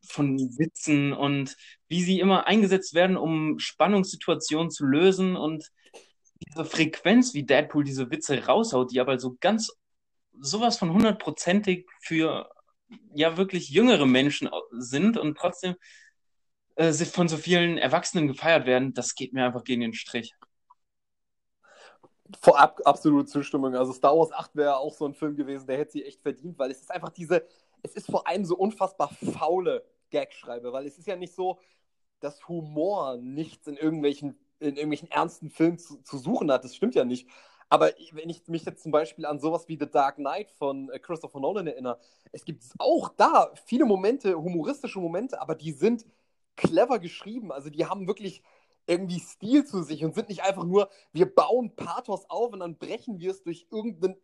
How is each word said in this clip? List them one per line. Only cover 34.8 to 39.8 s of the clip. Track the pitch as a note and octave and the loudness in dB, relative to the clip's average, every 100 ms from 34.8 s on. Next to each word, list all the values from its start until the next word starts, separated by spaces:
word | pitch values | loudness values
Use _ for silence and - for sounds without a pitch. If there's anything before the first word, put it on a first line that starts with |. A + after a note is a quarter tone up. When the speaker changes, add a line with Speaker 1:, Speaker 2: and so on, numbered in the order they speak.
| D3+ D3 E3 | -6 -6 -4
Speaker 2:
ernsten | D3 E3 - D#3 | -2 -2 -4 -18
Filmen | - E3 E3+ | 0 0 0
zu, | - C#3+ | -14 -20
zu | - C#3 | -14 -10
suchen | B2+ A#3 - | -4 -2 0
hat. | B2+ | 0
Das | B2 - | -2 -4
stimmt | A3+ | 0
ja | F#3+ | 0
nicht. | B2 B2 - - _ _ _ | 0 -4 -8 -20 _ _ _
Aber | D3+ D#3 - E3 | 4 4 0 -18
wenn | D#3 E3 | -16 -14
ich | E3 - | -14 -8
mich | E3 | -8
jetzt | - - | -8 -12
zum | D#3+ | -2
Beispiel | D3+ D#3 - D#3 | 0 -2 -8 -8
an | D3 | -6
sowas | D3+ E3 D#3+ | -4 -4 -8
wie | |
The | D#3 | -8